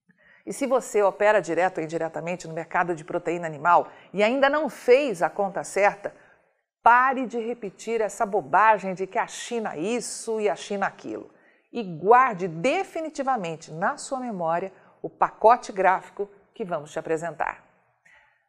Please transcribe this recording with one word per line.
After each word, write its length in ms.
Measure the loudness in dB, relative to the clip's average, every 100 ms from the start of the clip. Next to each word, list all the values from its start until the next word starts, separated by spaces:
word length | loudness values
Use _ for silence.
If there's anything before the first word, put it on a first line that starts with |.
| _ _ _ _
E 80 | -14
se 140 | -6 0
você 380 | 0 0 2
opera 360 | 2 4 4 4
direto 380 | 2 0 0 -2
ou 60 |
indiretamente 640 | -4 -4 -4 -6 -6 -8 -8
no 60 |
mercado 420 | -10 -4 -2 -2 -4
de 80 |
proteína 420 | -6 -6 -4 -4 -6
animal 440 | -2 4 4 2 -8 -10
e 120 | 0
ainda 260 | 0 4 2
não 200 | 2 -2
fez 520 | -2 4 6 4 0
a 80 | -2
conta 340 | 0 -4 -4
certa, 520 | -4 2 2 2 -6 -12 _ _ _ _ _ _
pare 460 | 6 6 6 0 -4
de 100 | -6
repetir 640 | -6 -8 -10 -10 -6 -2
essa 240 | -2 -2 -2
bobagem 680 | 0 2 4 6 6 2 -6
de 100 | -4
que 140 | -4
a 80 | -6
China 500 | -8 -8 -6 -6 -4
isso 640 | -4 -4 -6 -10 -6 -2
e 80 | -2
a 60 | -2
China 320 | -6 -4 -4
aquilo. 420 | -6 -10 -12 -12 _ _ _ _
E 120 | -10
guarde 640 | -8 -4 4 4 4 -2 -6
definitivamente 1200 | -2 -2 0 -4 -8 -8 -6 -4 -2 -4 -8 -12
na 240 | -4 -4 -4
sua 240 | -8 -8
memória 540 | -6 -6 -2 -2 -4 -12 _ _
o 60 | -14
pacote 640 | -2 -2 4 6 6 2
gráfico 560 | 0 2 2 -2 -10 -10 -12 _
que 140 | -12 -8
vamos 260 | -6 -6
te 60 | -10
apresentar. 680 | -4 -4 -4 -6 -8 -8 _ _ _ _ _ _ _ _